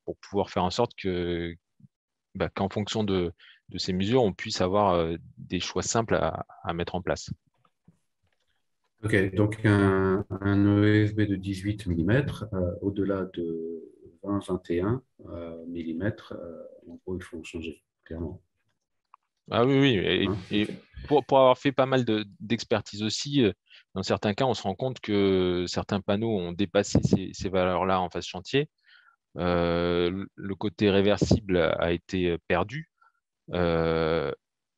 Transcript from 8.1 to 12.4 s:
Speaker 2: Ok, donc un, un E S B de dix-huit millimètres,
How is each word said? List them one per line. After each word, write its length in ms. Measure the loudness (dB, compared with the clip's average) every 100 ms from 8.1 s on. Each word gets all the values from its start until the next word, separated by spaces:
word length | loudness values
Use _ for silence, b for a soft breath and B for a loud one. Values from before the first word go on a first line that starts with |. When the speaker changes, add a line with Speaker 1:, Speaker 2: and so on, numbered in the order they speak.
| _ _ _ _ _ _ _ _ _
Speaker 2:
Ok, 320 | 0 0 2
donc 320 | 2 0 2 4
un, 600 | 4 4 4 2 0 -2 -4
un 240 | 0 4 4
E 380 | 6 6 4
S 120 | 4 2
B 60 |
de 160 | 0 -2
dix-huit 480 | -4 -6 -4 -4 -2
millimètres, 600 | 0 2 2 0 -6